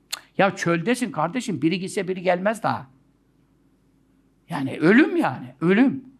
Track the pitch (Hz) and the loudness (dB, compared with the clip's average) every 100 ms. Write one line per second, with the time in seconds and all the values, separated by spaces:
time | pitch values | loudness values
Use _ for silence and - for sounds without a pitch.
0 | _ - - - 190 190 170 170 170 247 | _ -14 -4 2 2 2 -2 0 0 -2
1 | 226 151 165 165 - 156 160 185 180 208 | -2 -2 -4 -4 -6 -2 -2 -2 -4 -6
2 | 185 185 180 180 202 220 - 113 131 _ | -4 -2 0 0 0 -2 -4 -4 -8 _
3 | _ _ _ _ _ _ _ _ _ _ | _ _ _ _ _ _ _ _ _ _
4 | _ _ _ _ - 160 131 - 160 226 | _ _ _ _ -10 -6 -6 0 4 6
5 | 392 349 175 127 127 - 165 196 262 139 | 4 2 -2 -4 -10 -2 2 4 2 0
6 | - | -8